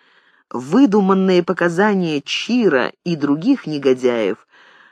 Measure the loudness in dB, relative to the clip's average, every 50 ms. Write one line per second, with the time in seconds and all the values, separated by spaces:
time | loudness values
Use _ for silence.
0 | _ _ _ _ _ _ _ _ _ -12 -12 -10 -6 0 2 4 4 4 4 2
1 | 2 2 2 2 2 2 2 2 2 0 -2 -2 -2 -2 0 0 0 0 0 0
2 | -2 -2 -4 -6 -6 -6 -8 -8 -4 -2 0 0 2 2 2 0 0 -4 -6 _
3 | -6 -6 -4 -2 -2 -2 -2 0 0 0 0 0 -2 -6 -8 -2 0 0 0 2
4 | 0 0 0 0 -2 -2 -4 -6 _ _ _ _ -20 -20 -20 -20 _ _